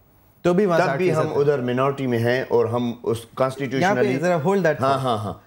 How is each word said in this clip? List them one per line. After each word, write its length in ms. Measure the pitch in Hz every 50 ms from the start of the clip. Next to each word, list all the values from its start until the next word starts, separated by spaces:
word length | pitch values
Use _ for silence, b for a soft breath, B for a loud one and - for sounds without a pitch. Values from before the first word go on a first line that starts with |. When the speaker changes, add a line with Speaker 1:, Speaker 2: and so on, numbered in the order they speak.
| _ _ _ _ _ _ _ _ -
Speaker 1:
तो 100 | 170 180
भी 120 | 180 214
वहाँ 140 | 190 170 160
Speaker 2:
तब 60 | 175
Speaker 1:
साठ 120 | 156 139 143
Speaker 2:
भी 120 | 185 175
हम 140 | 160 156 156
Speaker 1:
फीसद 120 | 156 -
Speaker 2:
उधर 260 | 139 143 143 147 135
माइनॉरिटी 460 | 123 123 123 127 131 139 135 139 135 127
में 100 | 120 113
हैं 320 | 113 120 123 131 131 -
और 180 | - 117 117 107
हम 340 | 113 123 120 120 113 - -
उस 120 | - 117 113
Speaker 1:
यहाँ 120 | - -
पे 40 | -
Speaker 2:
कॉन्स्टिट्यूशनली 840 | - 131 131 131 - 139 123 123 135 170 190 208 - - - 131 139
Speaker 1:
जरा 260 | 165 180 180 165 135
hold 140 | 180 196 202
that 100 | 175 160
Speaker 2:
हाँ, 80 | 151
Speaker 1:
thought। 240 | 147 135 135 139 131
Speaker 2:
हाँ, 180 | 131 127 117 104
हाँ, 260 | 107 101 85 - -